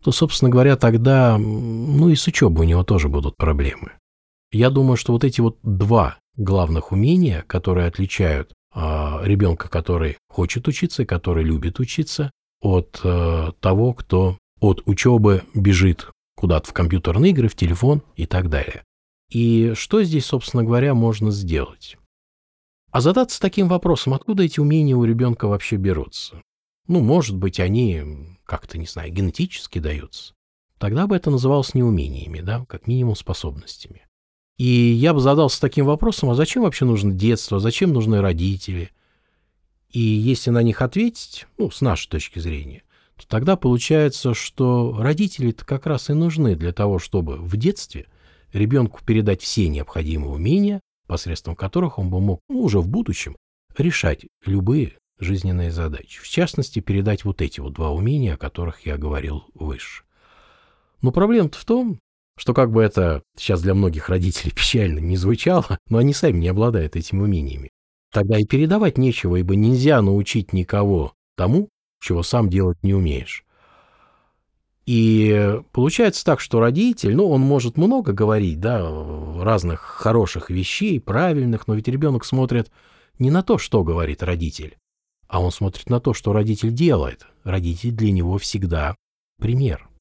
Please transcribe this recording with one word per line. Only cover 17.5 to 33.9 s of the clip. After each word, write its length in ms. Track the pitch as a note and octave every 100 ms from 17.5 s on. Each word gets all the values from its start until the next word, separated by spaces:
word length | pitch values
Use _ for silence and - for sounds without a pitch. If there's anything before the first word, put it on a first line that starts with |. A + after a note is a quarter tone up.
| -
телефон 460 | E2+ E2 B2+ D3 - -
и 100 | D#2+
так 240 | F#2 F2
далее. 340 | D2 - - _ _ _ _ _
И 440 | A#2+ A#2 A2+ A2+ A2
что 280 | - G#3+
здесь, 220 | F#3+ D#3 -
собственно 380 | C3+ - B2
говоря, 300 | A2+ A#2+ C#3
можно 380 | B2+ A2+ G#2+ G#2+
сделать? 680 | G2+ F#2+ D#2+ B1+ - - - _ _ _ _ _ _ _ _ _
А 100 | -
задаться 380 | C3+ G#3 B3+ -
таким 280 | G3 - F#3
вопросом, 460 | F3+ F3 D#3+ -
откуда 300 | C3+ - G3+
эти 160 | E3+ -
умения 360 | D3 D#3 D3+ B2+
у 80 |
ребенка 440 | A#2 A2+ B2 A#2 G#2+
вообще 300 | G2+ - G#2+
берутся? 640 | F#2+ E2 - - - D#2+ _ _ _ _ -
Ну, 120 | F3
может 360 | A#2 E3 B2 F#2+
быть, 240 | F#2+ -
они 800 | F#2 A2 A#2+ E2 C#2+ D2+ D#2 F2+ -
как-то, 320 | - - E2
не 80 | E2
знаю, 260 | - D#2+
генетически 680 | E2+ F#2+ - F#3 - - F2+
даются. 540 | D2+ D2 - - - _ _ _ _ _
Тогда 300 | G#2 A#2 G3+
бы 80 | F#3
это 160 | -
называлось 420 | C3+ C3 C#3+ C3
не 100 | C3
умениями, 580 | A#2+ G2 C#2 C2 D2+ D#2
да, 240 | F2+ A2+ B2+
как 220 | - -
минимум 280 | B2+ B2 G2+
способностями. 880 | - F#2 F#2+ C#2 - - -